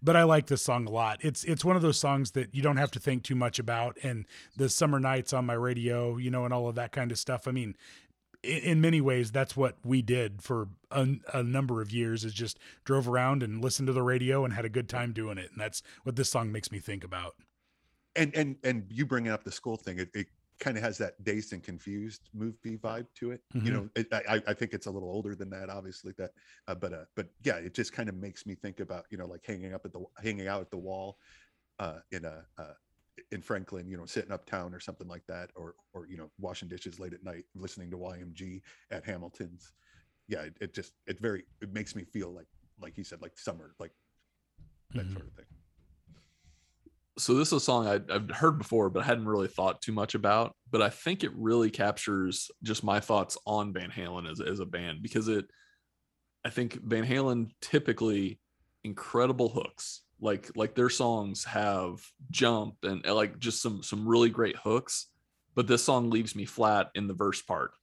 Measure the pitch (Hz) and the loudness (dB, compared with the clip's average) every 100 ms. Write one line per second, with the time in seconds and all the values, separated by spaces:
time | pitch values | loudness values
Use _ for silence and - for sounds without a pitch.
0 | 139 170 165 156 - 135 - 120 113 113 | 8 8 10 8 6 0 2 0 2 2
1 | 110 107 156 135 - 156 175 185 160 143 | 2 2 -2 -2 -2 2 4 6 6 4
2 | 147 139 131 135 123 135 143 135 143 - | 4 2 2 -2 -2 2 2 4 2 0
3 | - 127 - 127 123 - 117 117 120 - | 0 0 0 2 2 0 -2 0 -2 -4
4 | 135 117 104 - - - 135 - 156 139 | -6 -6 -8 -14 -20 0 2 4 4 6
5 | 131 131 123 131 123 117 123 120 117 120 | 4 2 2 0 0 0 0 0 0 0
6 | 120 120 123 127 123 123 120 117 117 - | 0 0 -2 0 0 0 0 -2 -4 -2
7 | 123 117 - 127 - 127 113 98 - - | -2 -2 -2 -2 -2 -2 -2 -8 -16 -20
8 | _ _ _ _ - 160 - 160 165 160 | _ _ _ _ -4 -2 4 6 8 6
9 | 135 127 117 123 135 - 131 - 117 131 | 4 2 2 0 0 2 2 2 2 2
10 | 110 123 113 101 - 120 101 - _ 143 | 4 2 0 -4 -4 -4 -4 -10 _ 2
11 | 131 135 - 135 120 131 135 117 104 117 | 2 2 -2 -2 0 0 2 0 0 0
12 | 117 113 110 101 113 - - - - 135 | 0 0 -2 -4 -6 -6 -14 -16 2 2
13 | 123 123 127 139 120 110 127 - 135 127 | 4 2 4 2 0 0 0 0 2 2
14 | 123 127 127 135 127 107 113 113 113 123 | 4 2 4 2 2 0 -2 -2 -2 -4
15 | 120 110 110 98 90 104 107 - - - | -4 -4 -4 -6 -10 -6 -6 -6 -12 -10
16 | - 123 131 123 113 110 - 101 - 101 | -4 0 2 2 0 -4 -6 -8 -8 -8
17 | 92 92 87 - _ _ _ _ _ _ | -6 -8 -8 -12 _ _ _ _ _ _
18 | _ - 156 151 147 135 127 120 95 113 | _ 2 2 4 0 0 0 0 -2 -2
19 | 139 127 117 107 - - 123 113 - 90 | 0 2 0 -2 -4 -8 -6 -6 -6 -6
20 | 90 104 98 _ _ _ 143 113 113 98 | -6 -6 -8 _ _ _ -4 -2 -4 -2
21 | 101 - 101 107 107 92 - 87 - 101 | -6 -4 -4 -4 -4 -10 -10 -12 -8 -8
22 | 107 107 _ 107 113 110 113 110 113 113 | -8 -12 _ -8 -8 -8 -10 -8 -6 -8
23 | 120 - 120 123 _ 123 110 123 101 - | -10 -10 -8 -8 _ -2 0 -2 -2 -4
24 | 113 110 104 107 104 107 - 101 - 98 | -2 -2 0 0 0 -4 -4 -6 -8 -8
25 | 92 98 101 98 95 95 95 98 95 90 | -6 -6 -6 -8 -10 -10 -10 -10 -12 -14
26 | 98 95 92 _ _ - - 90 90 85 | -16 -10 -10 _ _ -20 -10 -6 -6 -8
27 | 78 - 90 _ 139 87 87 - 113 - | -12 -10 -10 _ -2 -2 -4 -4 -4 -4
28 | 113 92 101 90 104 95 101 95 92 90 | -6 -6 -10 -12 -12 -10 -10 -10 -8 -10
29 | - 98 90 87 - 98 92 92 95 90 | -12 -12 -12 -12 -10 -10 -8 -10 -12 -14
30 | 90 - 104 101 95 98 92 95 92 95 | -16 -8 -6 -6 -4 -4 -6 -10 -10 -10
31 | 95 98 _ - _ _ _ _ 92 78 | -10 -14 _ -20 _ _ _ _ -8 -8
32 | _ 92 82 78 80 - 76 73 _ _ | _ -10 -10 -12 -18 -18 -16 -18 _ _
33 | _ - - 104 - 104 92 92 90 92 | _ -20 -14 -12 -6 -6 -6 -12 -10 -12
34 | 82 - - 95 - 98 90 90 - 90 | -8 -8 -6 -10 -8 -8 -8 -12 -14 -14
35 | 90 87 - 90 90 90 82 - _ 92 | -14 -16 -12 -12 -12 -14 -16 -16 _ -18
36 | 87 90 78 - 95 87 87 90 95 85 | -16 -16 -16 -12 -10 -10 -12 -12 -14 -12
37 | 92 90 92 85 - 95 92 - 90 90 | -14 -12 -14 -14 -16 -14 -14 -12 -12 -10
38 | 92 90 87 85 95 95 - - _ 95 | -10 -12 -16 -14 -14 -14 -18 -20 _ -10
39 | 101 92 87 - 87 87 - _ _ - | -8 -10 -10 -12 -12 -12 -20 _ _ -20
40 | _ _ - 98 78 82 98 - - _ | _ _ -8 -8 -8 -10 -10 -10 -14 _
41 | - 98 110 98 - _ 101 104 107 107 | -10 -4 -4 -4 -8 _ -10 -8 -8 -10
42 | 87 110 90 87 80 _ _ _ 85 90 | -10 -8 -8 -10 -20 _ _ _ -16 -14
43 | 95 85 90 - - 85 78 _ 85 _ | -14 -14 -18 -12 -10 -10 -14 _ -16 _
44 | _ _ _ _ _ _ - _ _ 123 | _ _ _ _ _ _ -20 _ _ -8
45 | 92 95 - - - - _ _ _ _ | -6 -8 -12 -18 -20 -20 _ _ _ _
46 | _ - _ _ _ _ _ _ - _ | _ -20 _ _ _ _ _ _ -20 _
47 | _ - - 127 156 151 - 123 110 101 | _ -6 4 4 6 2 4 4 4 2
48 | - 98 107 - 160 151 104 113 98 90 | 2 -2 -2 4 4 4 2 4 4 2
49 | - 120 107 107 95 - 95 92 - 107 | 2 2 4 2 2 2 0 0 -4 -2
50 | 104 107 104 107 117 - - 113 104 - | -2 0 4 4 2 -4 -2 2 2 2
51 | 160 196 156 - 110 120 110 110 104 101 | -4 -2 -2 -2 2 4 4 4 0 0
52 | - 98 92 92 - - 110 107 104 101 | -2 0 0 -2 -8 -8 -4 -2 2 2
53 | - 104 92 - - 107 104 95 87 - | 4 2 2 -6 -2 0 0 -4 -6 -8
54 | 90 87 85 85 95 98 90 87 87 80 | -6 -6 -8 -6 -4 -4 -4 -6 -6 -8
55 | 110 123 107 107 - _ _ _ _ _ | -2 0 2 0 0 _ _ _ _ _
56 | _ _ _ _ - - 120 127 107 110 | _ _ _ _ -6 -2 -2 -4 0 0
57 | 120 131 135 120 113 _ - 147 143 113 | 2 2 4 2 -2 _ 0 2 2 2
58 | 113 101 95 - _ _ _ _ 107 101 | 2 2 0 -4 _ _ _ _ -10 -8
59 | - 120 127 127 117 117 - - - - | -2 2 2 4 2 0 -6 -10 -12 -12
60 | _ _ 107 98 - - 110 - 123 - | _ _ -2 -2 -2 -2 0 4 4 4
61 | 123 117 101 92 - 104 104 98 90 90 | 2 2 -2 -4 -4 0 2 2 -2 -6
62 | - _ 127 - 123 113 107 107 - 95 | -14 _ -6 2 4 4 0 -4 -4 -2
63 | - 107 107 - 117 113 120 101 - 107 | 2 4 2 0 -4 -2 -2 -4 -4 -4
64 | 110 117 120 120 110 - 107 117 - - | 4 8 8 6 0 0 0 0 0 -6
65 | - _ _ _ _ - 117 120 - 127 | -8 _ _ _ _ 0 6 6 6 4
66 | 117 113 110 101 98 - 107 104 92 98 | 6 2 2 -4 -8 2 4 6 2 -2
67 | 101 90 101 - - 85 62 _ | -4 0 0 0 -2 -2 -2 _